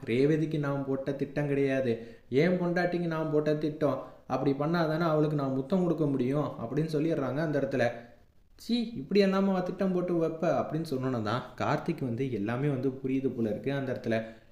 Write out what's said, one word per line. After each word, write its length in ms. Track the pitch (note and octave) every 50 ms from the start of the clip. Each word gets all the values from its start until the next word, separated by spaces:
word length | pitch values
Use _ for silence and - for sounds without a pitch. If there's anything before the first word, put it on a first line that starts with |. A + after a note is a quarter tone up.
| -
ரேவதிக்கு 540 | - A2+ B2+ C#3 D3 D#3+ D#3 D#3+ D3+ D#3+ D3
நான் 260 | C#3+ C#3 C#3+ C#3 C3+
போட்ட 260 | C3+ C3+ C3+ - C#3+
திட்டம் 360 | C3+ - C#3 C3+ - D3+ D3
கிடையாது, 460 | C#3+ C#3 C#3 C#3 C3+ C3+ C3+ B2+ A#2+ A2+ - - - - - - -
என் 280 | A#2+ C#3 E3+ F#3 F3+ E3+
பொண்டாட்டிக்கு 480 | F3 F3 E3+ F3+ E3+ E3+ F3 E3+ F3
நான் 240 | E3 D#3+ D#3+ D#3 D3+
போட்ட 220 | D3 D3+ D3+ D#3 D3+
திட்டம். 440 | D3+ D#3+ D3 D3 - D#3 C3+ - - - - - - -
அப்படி 260 | - B2+ C3 C#3 C#3+ C3+ C3+
பண்ணாதானே 480 | C#3+ D#3+ E3+ F3 D#3+ D#3 D#3 D#3+ F3 D#3+ D#3
அவளுக்கு 220 | D3+ D3+ D3+ D3+
நான் 200 | C#3+ C#3 C3+ C3
முத்தம் 280 | C3+ C3+ - F#3+ F#3 F3+
கொடுக்க 220 | E3+ D#3 - D#3
முடியும்" 440 | C#3+ C3+ C3 B2 B2+ C#3 D3+ C#3 B2+ - -
அப்படின்னு 340 | A#2 A#2 C3+ D3 D#3 - D#3
சொல்லிடுறாங்க 460 | C#3+ D#3 E3 D#3+ C#3+ C3+ B2 B2+ D3 E3
அந்த 120 | D#3 D3 C#3
இடத்துல. 260 | B2+ - C#3 B2 A#2 A#2 - - - - - - - - - - - - - -
"சீ, 160 | - - A#3 A#3+ A3 - -
இப்படி 240 | C3+ C3+ - F#3+ G3+ G3
எல்லாமா 400 | F#3+ F#3+ G3 G3 G3 F#3+ F3+ F3+
திட்டம் 300 | - F3+ - G3 F#3+ F3+
போட்டு 200 | F3+ F3 F3+ F3
வைப்ப?" 260 | E3 D#3+ D#3+ D#3+ - - E3 C#3 A#2+
அப்படின்னு 280 | A2 - D3+ D#3+ E3 -
சொன்னோன்னே 320 | C3+ C3 B2+ C3 B2+ A2+
தான் 220 | G#2 G#2 A2+ B2+ - - -
கார்த்திக் 460 | - G2 A2+ C#3+ D3+ - - - - C#3
வந்து 280 | B2 A#2 A#2 C3+ C3
எல்லாமே 360 | A#2 G2 G2 A2 A#2+ B2+ C#3+
வந்து 220 | D3 C3+ B2 C3 C3+
புரியுது 400 | B2+ - - C3 C3+ C3+ C3+ B2
போல 200 | - A#2 A2+ G#2
இருக்கு 240 | G2+ - - C3+ C#3
அந்த 160 | C#3 C3 B2+ A#2+
இடத்துல. 240 | - - A#2 A2+ A2+ A2+ - - - - -